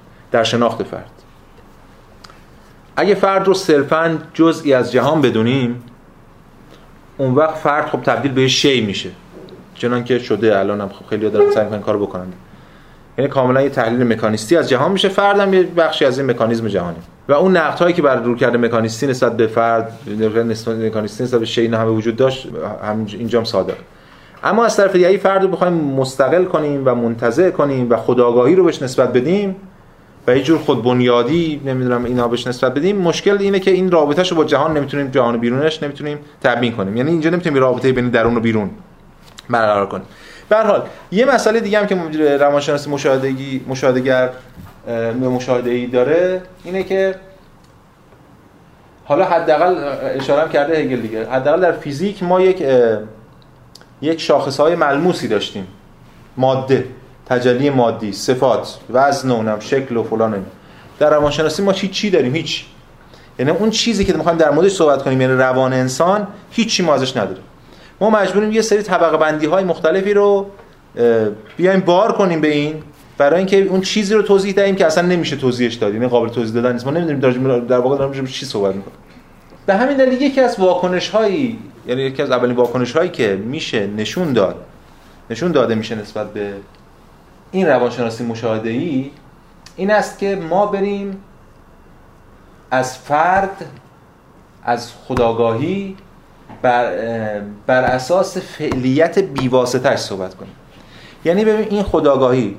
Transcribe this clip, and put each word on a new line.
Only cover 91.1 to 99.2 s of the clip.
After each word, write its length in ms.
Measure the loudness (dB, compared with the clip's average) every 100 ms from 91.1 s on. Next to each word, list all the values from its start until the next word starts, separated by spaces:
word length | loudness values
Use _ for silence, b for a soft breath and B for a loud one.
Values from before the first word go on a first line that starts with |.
| -12 -18 -20 -20 -20 -20 -20 -20 -20 -20 -20 -20 -20 -20 -20 -6
از 280 | -4 -4 -8
فرد، 640 | -4 0 2 0 -2 -8 -16 -20 -20 -20 -20 _ _ -20 -20 -10
از 260 | -4 -4 -6 -16 -6
خودآگاهی 920 | 0 0 2 0 0 -4 -4 -8 -12 -20 -20 -20 -20 -20 -4
بر، 220 | 0 0
اه، 560 | 0 -4 -6 -6 -6 -8 -10 -8 0
بر 160 | 0
اساس 560 | 2 -2 0 0 0 -6
فعلیت 800 | -12 -8 -6 -2 0 2 2
بیواسطه‌اش 800 | 2